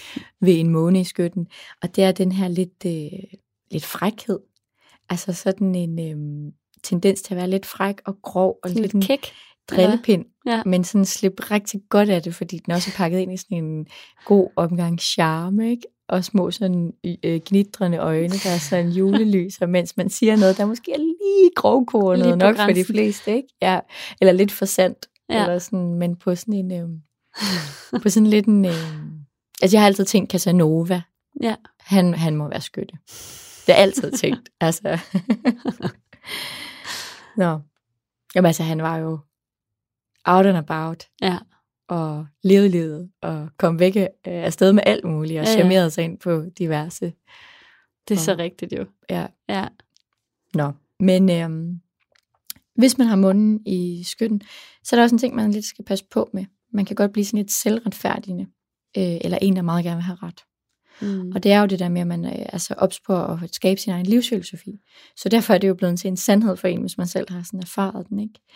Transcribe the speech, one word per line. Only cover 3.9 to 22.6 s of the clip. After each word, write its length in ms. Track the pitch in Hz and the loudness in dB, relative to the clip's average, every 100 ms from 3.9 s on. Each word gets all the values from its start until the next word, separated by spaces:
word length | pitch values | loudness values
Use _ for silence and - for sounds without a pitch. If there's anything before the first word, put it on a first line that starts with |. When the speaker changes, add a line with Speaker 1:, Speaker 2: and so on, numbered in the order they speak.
| - 190 208 - 190 _ _ _ _ _ _ _ | -4 -4 -4 -6 -6 _ _ _ _ _ _ _
Speaker 1:
Altså 240 | 175 - | -8 -6
sådan 420 | 175 190 190 196 180 | -4 -4 -2 -2 -2
en, 240 | 170 165 | -4 -6
øhm, 540 | 160 151 147 147 147 _ _ _ | -8 -8 -10 -10 -12 _ _ _
tendens 380 | - 175 196 190 | -4 0 2 0
til 120 | - | -6
at 40 | 180 | -6
være 120 | 185 | -2
lidt 160 | 190 190 | -4 -4
fræk 300 | - - 240 - | -4 -4 -4 -10
og 160 | 196 | -12
grov 380 | - 185 185 185 | -6 0 0 0
og 60 | 180 | -6
Speaker 2:
Sådan 120 | 180 | -2
Speaker 1:
lidt 120 | 202 | 0
Speaker 2:
lidt 100 | 196 | 0
Speaker 1:
en 40 | 196 | 0
Speaker 2:
kæk, 180 | 277 - - - _ - | -2 -4 -20 -20 _ -4
Speaker 1:
drillepind, 560 | - 185 233 - 185 - _ - | 2 4 2 2 0 0 _ -4
Speaker 2:
eller? 120 | 226 | -2
Ja. 60 | 202 | 0
Speaker 1:
men 180 | 180 | 0
sådan 220 | 180 202 190 | 2 2 0
slippe 380 | - 190 190 | 0 -2 -4
rigtig 380 | - 208 208 202 - | -2 -2 -2 -12 0
godt 200 | 208 208 | 2 4
af 140 | 180 | 0
det, 120 | 170 170 | -2 -10
fordi 240 | 175 170 - | -10 -10 -4
den 80 | |
også 160 | 175 180 | -4 -4
er 40 | - | -2
pakket 220 | 170 180 | -2 0
ind 140 | 180 | -4
i 40 | 185 | -8
sådan 260 | - 175 | -8 -6
en 240 | 160 156 151 - - _ - | -6 -8 -10 -18 -20 _ 4
god 240 | 202 180 - | 4 4 0
omgang 440 | 170 175 170 170 | -2 0 -2 -2
charme, 720 | - - 160 160 175 202 226 | -4 0 0 0 -2 -2 -2
ikke? 160 | 240 - _ - | -4 -8 _ -4
Og 180 | 185 180 | -4 0
små 260 | 196 175 | 0 0
sådan, 420 | 175 190 180 170 - 170 170 | -2 -2 -2 -4 -6 -10 -6
øh, 180 | 165 165 165 | -4 -4 0
gnitrende 520 | 196 202 - 180 170 | 0 0 -2 -2 -2
øjne, 360 | 160 160 170 196 | 0 0 -2 -2
der 60 | 196 | -2
er 80 | 175 151 | -4 -2
sådan 200 | 180 175 | -2 0
julelys, 720 | 175 196 202 220 196 180 - | 0 2 2 2 0 -2 -6
og 80 | 175 | -2
mens 280 | 180 170 - | -2 -2 -6
man 120 | 190 | -6
siger 260 | - 220 214 | 0 2 4
noget, 220 | 190 190 | 4 2
der 80 | 208 | -2
måske 260 | 233 - | -4 -6
er 40 | 311 | -4
lige 540 | 320 339 403 403 359 - | -4 -2 0 6 6 6
grovkornet 680 | - 269 240 226 190 180 180 | 2 2 2 2 2 4 4
Speaker 2:
Lige 80 | |
på 40 | 175 | 6
Speaker 1:
nok 180 | 196 | 4
for 120 | 220 | 4